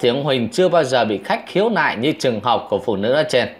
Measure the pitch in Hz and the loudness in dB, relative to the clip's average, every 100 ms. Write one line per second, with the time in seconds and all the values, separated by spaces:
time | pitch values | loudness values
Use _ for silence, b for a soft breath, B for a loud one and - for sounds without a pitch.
0 | 123 131 143 131 107 - 180 170 135 127 | 0 0 0 0 0 0 2 2 2 2
1 | 110 101 - 226 - 175 220 190 143 104 | 0 -2 -4 -6 -2 -2 0 0 0 0
2 | 139 147 135 110 117 113 - 101 110 98 | -2 0 -2 0 0 0 0 -2 -2 -2
3 | 107 143 147 127 107 | 0 0 2 0 0